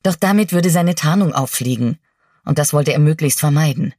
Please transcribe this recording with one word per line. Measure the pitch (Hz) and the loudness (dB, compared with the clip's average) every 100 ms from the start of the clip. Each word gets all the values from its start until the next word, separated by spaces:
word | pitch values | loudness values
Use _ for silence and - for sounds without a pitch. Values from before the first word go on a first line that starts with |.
Doch | 190 175 | -2 0
damit | 190 202 214 | 2 2 2
würde | 175 180 | 0 0
seine | 175 175 | 0 -2
Tarnung | 170 151 185 180 | 0 0 0 0
auffliegen, | 135 135 - 123 120 120 143 _ _ _ _ | -2 -4 -4 -4 -2 -2 -4 _ _ _ _
und | - 151 | -4 -2
das | 147 | 0
wollte | 147 147 | 0 0
er | 147 | 2
möglichst | 147 160 147 - | 2 2 -2 0
vermeiden. | 151 143 156 127 139 | 0 2 0 -2 -6